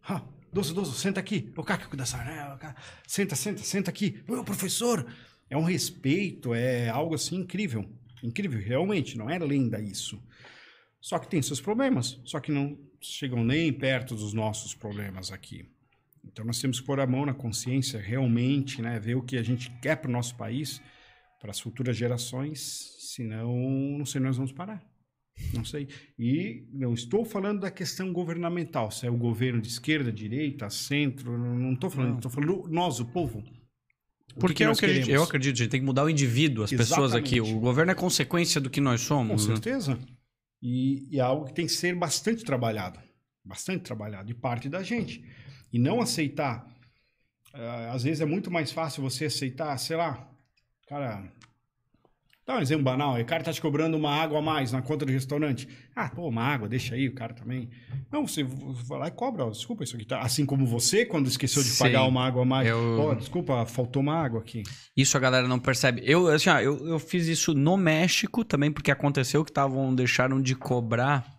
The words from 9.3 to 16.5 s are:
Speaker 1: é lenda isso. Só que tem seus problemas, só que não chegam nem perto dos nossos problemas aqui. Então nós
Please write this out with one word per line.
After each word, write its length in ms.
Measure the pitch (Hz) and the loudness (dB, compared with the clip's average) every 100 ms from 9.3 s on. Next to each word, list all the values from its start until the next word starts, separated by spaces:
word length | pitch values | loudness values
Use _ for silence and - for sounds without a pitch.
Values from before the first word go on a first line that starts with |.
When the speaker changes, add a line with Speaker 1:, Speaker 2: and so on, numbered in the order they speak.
Speaker 1:
é 80 | 175 | -4
lenda 420 | 156 143 123 107 | 0 2 2 0
isso. 420 | 107 92 - 104 - - - - - - _ _ | -6 -8 -10 -12 -18 -20 -20 -20 -20 -20 _ _
Só 180 | - 170 | -6 -6
que 80 | - | 0
tem 140 | 170 | 0
seus 180 | 131 143 | 0 -4
problemas, 600 | - 220 269 220 117 - - | -2 0 2 2 0 -6 -8
só 120 | 151 | -8
que 140 | - | -2
não 260 | 143 143 147 - _ | 0 0 -6 -18 _
chegam 420 | - - 139 123 | -14 -8 -2 2
nem 300 | 117 147 165 | 2 4 2
perto 420 | 127 131 135 127 | 2 0 0 -2
dos 200 | 110 107 | -6 -4
nossos 400 | 107 107 107 - | -2 -2 -4 -10
problemas 580 | - 107 104 101 92 95 | -12 -10 -8 -8 -10 -10
aqui. 320 | 95 - 90 - _ _ _ _ _ | -12 -14 -16 -16 _ _ _ _ _
Então 220 | - - | -20 -10
nós 160 | 110 | -6